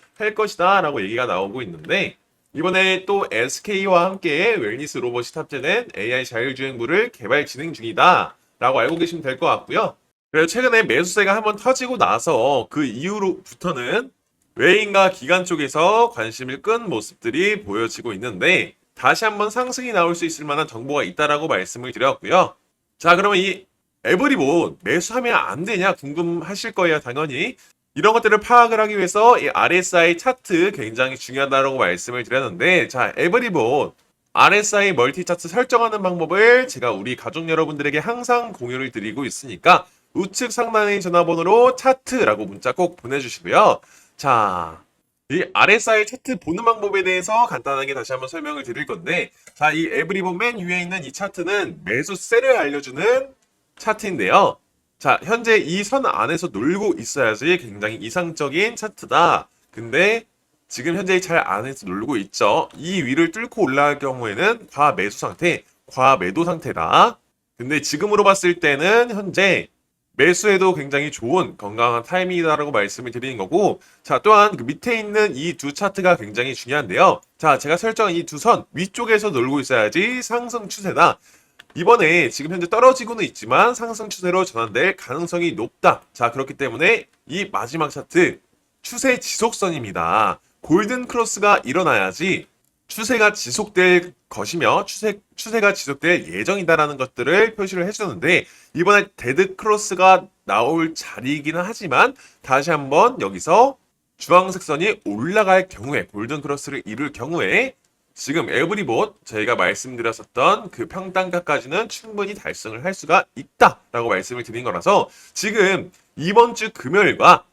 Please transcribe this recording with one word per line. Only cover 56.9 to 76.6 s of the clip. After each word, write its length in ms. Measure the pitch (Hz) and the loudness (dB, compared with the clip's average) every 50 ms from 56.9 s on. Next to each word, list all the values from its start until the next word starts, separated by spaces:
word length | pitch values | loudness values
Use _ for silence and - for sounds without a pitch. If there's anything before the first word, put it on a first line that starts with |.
| - - | -2 -4
있어야지 580 | 113 - - 139 123 110 107 104 131 170 180 - | -6 -6 -2 0 0 0 0 0 0 0 0 -2
굉장히 380 | 123 110 101 101 104 110 113 | -2 -10 -10 -6 -6 -6 -6
이상적인 800 | 107 101 117 - 185 175 165 160 - 147 135 139 175 208 233 233 | -6 -10 -6 -4 -4 -4 -4 -6 -6 -6 -4 -2 -2 -2 -2 -4
차트다. 720 | - 214 214 - - - 104 123 151 170 165 120 78 - _ _ _ _ _ | -8 -12 -12 -12 -12 -8 -2 2 2 4 4 2 0 -2 _ _ _ _ _
근데 540 | - 113 117 117 120 156 185 208 226 226 - _ _ _ _ _ _ _ _ - | -16 -14 -8 -4 0 2 2 2 0 -2 -6 _ _ _ _ _ _ _ _ -16
지금 260 | - 120 123 170 170 | -12 -8 -6 -4 -4
현재 240 | 196 190 185 185 180 | -4 -2 0 0 0
잘 200 | 180 - 170 156 | 0 0 0 0
안에서 480 | - - 95 104 120 135 135 - 107 | 0 0 -2 -4 -4 -6 -10 -12 -10
놀고 300 | 95 90 101 110 139 143 104 | -8 -8 -6 -4 -4 -4 -4
있죠. 500 | 98 95 - - 117 104 113 160 143 - - | -6 -6 -4 0 2 2 2 2 0 -4 -8
이 260 | - 143 175 202 180 | -12 -8 -6 -4 -2
위를 300 | - 120 135 156 165 165 | -2 0 0 0 0 0
뚫고 300 | 165 214 240 254 - 233 185 | -2 -6 -10 -8 -4 -2 0
올라갈 340 | 131 131 143 143 147 147 147 | 0 2 2 2 2 2 -2
경우에는 720 | 143 135 131 127 117 107 98 117 175 214 233 226 185 - | -4 -6 -6 -4 -6 -4 -2 0 0 0 0 -2 -8 -8
과매수 500 | - 139 147 143 131 90 95 104 - - | -2 2 2 2 2 2 -2 -4 -4 -6
상태, 460 | 151 117 90 - 170 175 143 110 - _ _ _ _ | -8 -8 -6 -2 -2 -2 -2 -2 -6 _ _ _ _
과매도 580 | - - 131 131 135 135 98 90 92 98 160 170 | -10 -2 2 4 4 4 4 2 -2 -2 -2 -2
상태다. 760 | 175 175 160 - 127 - 85 80 82 107 160 196 240 220 _ _ _ _ _ _ _ _ - | -2 -4 -6 -6 -8 -6 -4 0 2 4 6 6 4 2 _ _ _ _ _ _ _ _ -12
근데 220 | 120 131 151 147 | -6 -4 -4 -4
지금으로 420 | 151 - - 147 190 208 208 202 | -4 -4 -4 -4 -2 0 2 4
봤을 380 | 196 196 196 196 - 175 175 175 | 4 4 4 2 2 0 0 2
때는 500 | - 147 139 139 160 190 220 233 240 240 | 2 0 2 2 2 4 4 4 2 2
현재 560 | 214 202 202 185 - 180 196 202 160 98 - - _ _ _ _ _ _ _ _ _ | -2 -8 -6 -4 0 2 2 2 2 0 -2 -6 _ _ _ _ _ _ _ _ _
매수에도 600 | - 139 170 175 - - 208 196 185 190 190 147 | 2 4 4 4 2 2 2 4 4 4 2 2
굉장히 360 | 147 139 139 143 143 147 147 | 0 -2 -4 -4 -2 -4 -4
좋은 460 | - - 117 117 165 185 151 101 - | -8 -6 -4 0 0 0 0 -2 -6
건강한 480 | - 104 101 107 113 117 120 117 117 117 | -12 -12 -8 -2 0 0 2 0 0 -4
타이밍이다라고 640 | - 180 185 185 180 180 170 165 160 151 147 147 147 | -2 -2 -2 -2 -2 -2 0 0 0 0 0 0 0
말씀을 400 | 131 107 101 98 - - 123 120 | 0 0 0 -2 -4 -10 -10 -10
드리는 260 | 113 123 123 135 127 107 | -10 -8 -8 -8 -8 -8
거고, 420 | 95 92 147 196 202 151 101 - _ _ _ _ - | -4 0 2 2 2 2 0 -2 _ _ _ _ -4
자, 160 | - 143 123 | -2 -2 2
또한 360 | - 208 214 202 208 214 202 | 4 6 8 8 6 6 2
그 60 | - | -4
밑에 380 | - 127 147 - - 240 233 226 | -8 -8 -8 -6 -4 -4 -4 -4
있는 340 | 214 208 208 214 214 208 135 | -4 -2 0 2 2 2 0
이 220 | 131 156 175 165 | -4 -6 -6 -6
두 160 | - - 143 | -6 -8 -8
차트가 440 | 143 - 202 190 - 196 185 185 170 | -6 -4 -4 -4 -2 0 2 2 2
굉장히 380 | - 107 104 104 117 127 135 123 | 2 0 -8 -6 -4 -4 -4 -6
중요한데요. 680 | - | -8